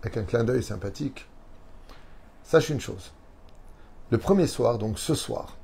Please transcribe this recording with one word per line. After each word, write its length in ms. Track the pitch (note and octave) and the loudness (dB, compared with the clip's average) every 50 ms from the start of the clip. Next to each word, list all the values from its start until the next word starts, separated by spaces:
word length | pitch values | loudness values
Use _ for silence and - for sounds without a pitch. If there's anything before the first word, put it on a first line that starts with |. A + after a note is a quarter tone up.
avec 160 | - G#2 - A#2 | -4 -4 -2 -2
un 60 | G#2 | -2
clin 200 | F2 - A#2 A#2 | 2 4 4 4
d'œil 200 | A2+ B2 B2+ - | 6 4 2 2
sympathique, 640 | - G#2 F2+ F2 G2 F#2+ - D3 C#3 - - - - - - - - - - - - - - - - - - - - - - - - - - - | 0 -6 -4 -4 -6 -4 -2 -4 -4 -4 -6 -16 -18 -18 -20 -18 -18 -18 -18 -18 -16 -16 -16 -16 -16 -18 -18 -16 -16 -16 -18 -18 -18 -20 -20 -8
sache 260 | - - D#3+ D3+ - | 6 6 6 6 6
une 120 | D#3 B2+ | 0 -2
chose. 320 | - - - F#2+ - - - - - - - - - - - - - - - - - - - - - - | -2 -4 -8 -10 -10 -14 -18 -20 -20 -20 -20 -20 -20 -20 -18 -18 -18 -18 -18 -18 -18 -20 -18 -18 -2 0
Le 80 | A#2 A2+ | 2 2
premier 300 | - - G3 G3+ E3+ C3+ | 4 6 6 6 6 4
soir, 300 | - - A#2+ A#2 A#2+ A2 | 4 2 2 4 4 2
donc 220 | G#2 A2 G#2+ - | 0 -2 -2 -2
ce 140 | - - D#3+ | 0 0 0
soir 440 | - - - A2+ - - - - - | 0 0 -4 -4 -4 -6 -8 -12 -16